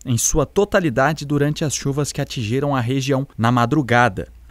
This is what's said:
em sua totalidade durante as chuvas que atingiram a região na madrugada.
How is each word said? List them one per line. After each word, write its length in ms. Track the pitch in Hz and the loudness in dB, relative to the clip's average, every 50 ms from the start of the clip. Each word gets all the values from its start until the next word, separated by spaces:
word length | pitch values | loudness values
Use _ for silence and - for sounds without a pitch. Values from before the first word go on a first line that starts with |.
| - | -6
em 120 | - 120 117 | -4 -2 0
sua 280 | - - - 156 139 | 0 0 2 0 0
totalidade 800 | - - 196 202 - - 196 175 156 113 131 131 147 160 147 147 | 0 0 0 0 2 2 0 0 2 2 2 2 2 0 -2 -4
durante 400 | 143 147 143 143 151 151 - 165 | -2 0 0 0 0 0 -2 -2
as 100 | 143 - | -4 -4
chuvas 380 | - - 143 139 147 143 - - | -4 -4 -4 -2 -2 -4 -4 -4
que 80 | - | -6
atingiram 520 | 139 - - 139 113 104 117 135 143 143 139 | -6 -6 -6 -6 -4 -2 -2 -2 0 0 0
a 60 | 131 | -2
região 480 | 117 117 135 139 131 135 135 131 139 - - - | 0 0 -2 -2 0 0 0 -2 -2 -4 -4 -2
na 140 | 110 117 | 0 2
madrugada. 800 | 123 123 120 117 143 156 135 110 117 120 123 117 92 - 65 - - - - - | 2 2 2 2 2 0 2 2 4 4 4 4 2 -2 -8 -10 -14 -20 -20 -20